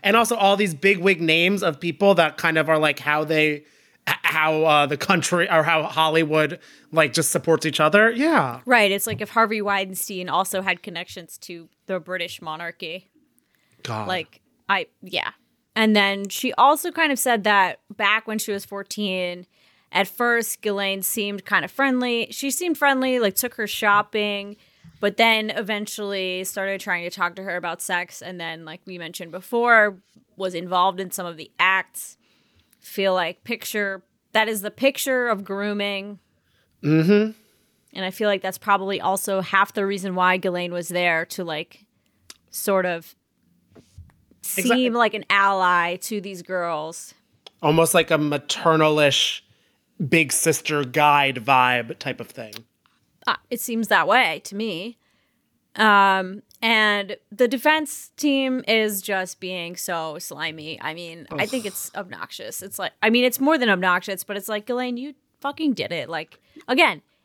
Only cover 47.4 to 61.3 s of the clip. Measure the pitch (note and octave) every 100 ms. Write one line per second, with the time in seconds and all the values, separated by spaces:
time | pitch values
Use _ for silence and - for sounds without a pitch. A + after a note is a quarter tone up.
47.4 | - - D3+ E3 E3 F3 D#3 D#3 D3+ C#3+
48.4 | - - E3 D#3+ D#3 D3+ D3 C3+ - -
49.4 | _ _ _ _ _ - C#3+ E3 C#3 -
50.4 | E3 D3 - D3 B2+ D3+ D3 D3 C3+ B2+
51.4 | A2 C3 B2 B2 A#2 A#2 C#3 A#2+ A2+ -
52.4 | A2 - - _ _ _ _ _ - -
53.4 | - A#3+ - A3+ G#3+ G3 A#3 A#3+ F#3+ C#3+
54.4 | - G3 A3 E3 A3 - _ _ _ _
55.4 | _ _ _ - G#3+ G3+ G3 F#3+ F#3 G3+
56.4 | _ - A3+ A3 G#3+ G#3 G3 - _ G#3
57.4 | A#3+ B3+ D4+ D#4 D4 - - - D4 C4+
58.4 | C4 B3+ - A3 G#3+ G3 - F#3+ F#3 -
59.4 | F3+ F3+ E3+ F3+ - E3+ D#3+ D3 - -
60.4 | D#3+ D#3 D3+ C3+ D#3 E3 E3+ E3 C#3+